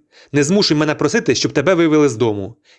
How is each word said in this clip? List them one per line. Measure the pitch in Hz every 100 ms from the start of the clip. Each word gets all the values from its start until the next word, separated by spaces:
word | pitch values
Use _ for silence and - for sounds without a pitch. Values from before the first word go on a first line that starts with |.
| _ _ -
не | 143
змушуй | 143 202 185 151
мене | 151 143
просити, | 151 226 - 120
щоб | -
тебе | 151 143
вивели | 180 170 151 147
з | 110
дому. | 117 104 98 - _